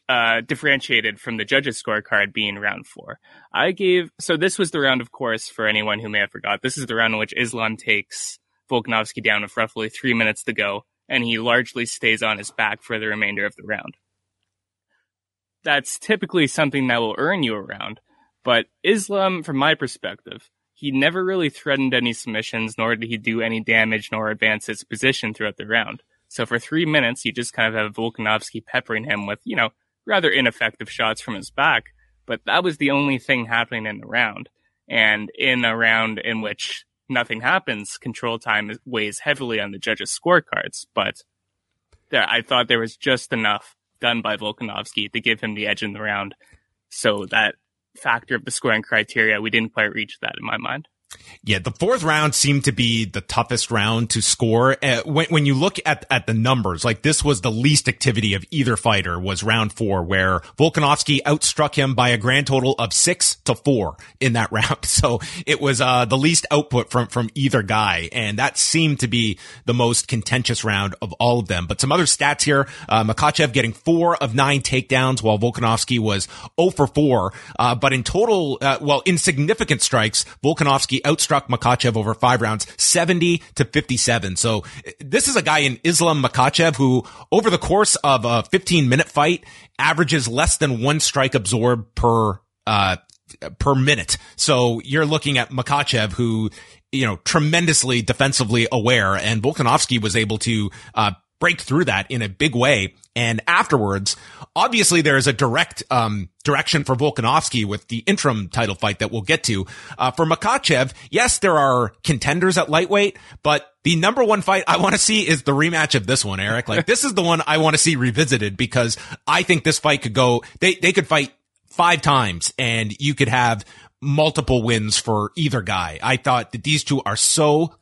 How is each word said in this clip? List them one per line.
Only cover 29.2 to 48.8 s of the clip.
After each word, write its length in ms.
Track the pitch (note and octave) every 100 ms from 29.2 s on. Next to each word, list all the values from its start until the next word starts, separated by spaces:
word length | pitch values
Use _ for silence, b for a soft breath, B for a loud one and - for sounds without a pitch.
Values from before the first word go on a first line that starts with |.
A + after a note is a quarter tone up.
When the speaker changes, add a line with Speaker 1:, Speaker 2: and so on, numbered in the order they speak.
| G2+
Speaker 1:
with, 120 | G#2
you 100 | B3
know, 160 | G3 A2+ - _ _
rather 240 | - G3+ D#3+
ineffective 640 | C3+ B2 - A2+ - G#2+
shots 300 | - A2 A2
from 140 | -
his 160 | G2+ -
back. 340 | - D#3 A#2 - _ _ _ -
But 140 | A2+ -
that 180 | D3+
was 120 | F3+ D3
the 140 | C#3
only 280 | C#3 C#3+ B2+
thing 280 | - B2+ A2+
happening 400 | A#2 A2+ A#2 G#2+
in 120 | G#2+
the 100 | A2
round. 400 | A#2 A2+ - - _ _ _ -
And 420 | A2+ G#2+ G#2+ G#2+ -
in 260 | C3 B2+
a 120 | A#2 A2+
round 420 | A2+ A2+ A2 G#2
in 220 | A#2 A2
which 440 | G#2 G#2 - - - _ -
nothing 320 | B2+ A#2 A2+
happens, 560 | B2 F#3 C#3 G#2+ G2+ -
control 440 | B2 - A#2+ A2+
time 300 | A#2 G#2+ G#2
is, 80 | A2+
weighs 360 | C3 A#2 G#2 -
heavily 400 | D3+ C#3 B2 A2
on 100 | G2+
the 80 | F#2+
judges' 400 | A#2 A2 - -
scorecards. 640 | - F3 - - - - -
But 280 | - G2+ - _ _ _ _ _ _ _ _ _
there, 180 | C3 G2
I 140 | A#2
thought 240 | A2+ B2 A#2
there 140 | A#2
was 160 | A2+ -
just 360 | C#3 B2+ -
enough 440 | A#2+ G#2+ G2+ - _ _ _
done 200 | A#2+ A#2
by 160 | A2 G#2
Volkanovski 760 | G#2+ - A2 G2+ G#2 - G#2
to 80 | A#2+
give 200 | A#2 A2
him 140 | A2
the 140 | G#2 G#2
edge 160 | G#2+
in 80 | A2
the 100 | G#2
round. 320 | G#2+ G2+ G2 - b b b _ _
So 360 | - A2+ G#2 F#2
that 280 | A2 G#2 - _ _ _ -
factor 380 | C3 A#2 -
of 100 | B2
the 60 | -
scoring 320 | - B2+ A2